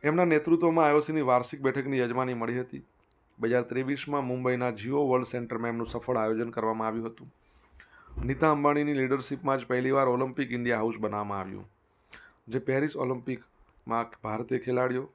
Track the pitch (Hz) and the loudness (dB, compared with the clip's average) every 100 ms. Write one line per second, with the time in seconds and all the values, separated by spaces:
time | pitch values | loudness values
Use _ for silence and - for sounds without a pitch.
0 | 147 165 175 156 151 165 170 165 151 151 | 2 4 4 4 4 4 6 6 6 6
1 | 151 156 131 123 120 143 135 131 135 135 | 4 0 4 4 2 -2 -2 0 -2 0
2 | 123 120 127 120 117 120 127 139 - _ | 2 0 -2 -2 -2 -4 -6 -10 -16 _
3 | _ _ _ _ 117 123 120 123 131 139 | _ _ _ _ 0 2 0 -2 -2 -4
4 | 139 143 127 127 127 127 123 107 110 139 | -2 -2 -2 0 0 0 0 -4 -2 0
5 | 143 127 123 127 117 113 117 117 113 120 | 4 2 2 -6 -6 -4 -4 -4 -4 -6
6 | - 123 110 113 117 113 110 110 110 110 | -2 0 0 0 -2 -2 -2 -2 -2 -4
7 | 113 117 - _ _ _ _ - - - | -6 -10 -20 _ _ _ _ -20 -20 -20
8 | - - 120 131 160 147 147 147 147 143 | -14 -6 -4 0 2 4 4 2 0 0
9 | 131 135 123 139 147 135 117 123 127 139 | 0 0 -2 -6 -2 -2 0 0 2 2
10 | 131 123 131 127 131 120 120 117 113 107 | 4 2 -2 -4 -4 -2 0 0 0 -2
11 | 107 104 104 101 95 98 98 _ _ _ | -4 -4 -4 -6 -6 -10 -14 _ _ _
12 | _ - - _ - 120 127 131 147 139 | _ -20 -20 _ -8 -6 -2 0 0 -2
13 | 131 131 123 127 - _ _ _ - 117 | -4 -4 -6 -8 -10 _ _ _ -4 -4
14 | 113 - 113 110 113 127 123 123 127 127 | -4 -8 -6 -6 -2 -4 -2 0 0 -2
15 | 135 | -6